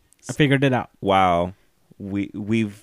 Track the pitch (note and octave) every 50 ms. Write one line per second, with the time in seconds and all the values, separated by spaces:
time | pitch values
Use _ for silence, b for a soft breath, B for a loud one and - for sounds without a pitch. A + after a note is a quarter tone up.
0 | _ _ _ _ - - B2+ - D#3 C3+ C#3 C3+ C#3+ C3+ B2+ A#2 - - _ -
1 | - F#2+ F#2+ F#2+ F#2+ F#2 F2 F2 F2 F2+ F#2 _ _ _ _ _ _ _ _ -
2 | G2+ G2 G2 G2+ G2 - - G2+ G#2 G2+ A2+ A2+ A2 G#2 G2 -